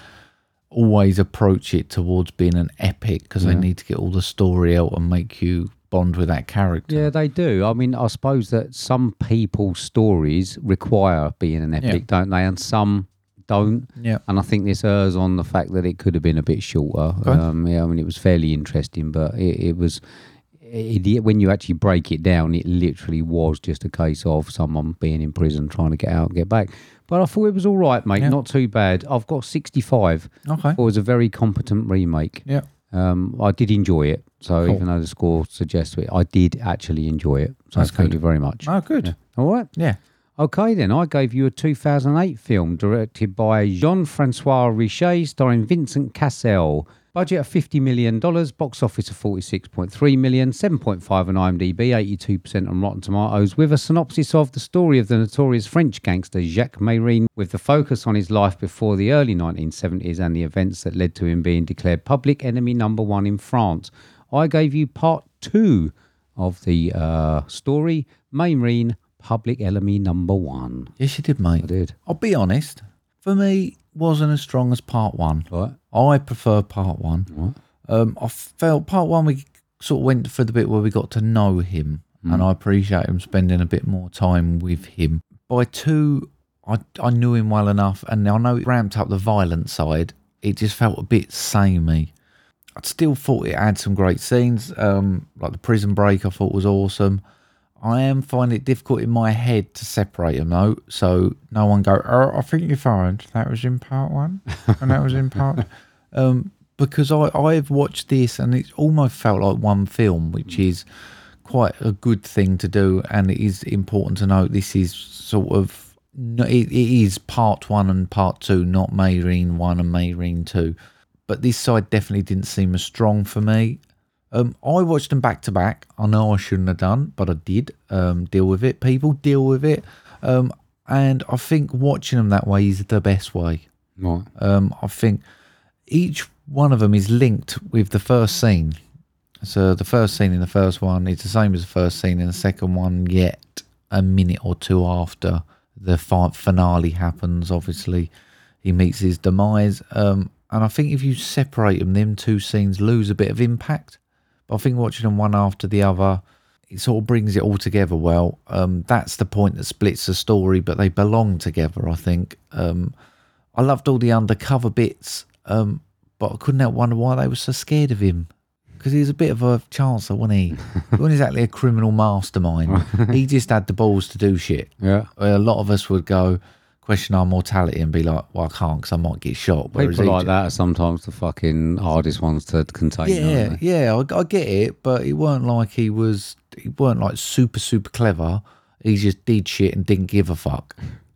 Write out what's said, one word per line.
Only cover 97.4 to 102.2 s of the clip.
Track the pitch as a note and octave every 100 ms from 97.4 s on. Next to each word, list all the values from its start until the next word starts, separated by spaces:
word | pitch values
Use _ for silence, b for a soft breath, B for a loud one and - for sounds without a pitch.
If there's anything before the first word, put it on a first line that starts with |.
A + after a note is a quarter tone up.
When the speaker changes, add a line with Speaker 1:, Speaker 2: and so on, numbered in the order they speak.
| b b b _
Speaker 1:
I | A2 B2
am | C3+ C3+
finding | C3 B2+ B2 A2+
it | -
difficult | B2 - A#2+
in | A#2
my | A#2 A2+
head | A2 A#2+ A2+ G2+ -
to | -
separate | - G2 - E2+ C2+
them, | D#2+
though, | F2 G#2 - -
so | - F#2 F2+ F#2 - -
no | A2 G#2
one | G2+
go, | G2 G2 -
"Oh, | B2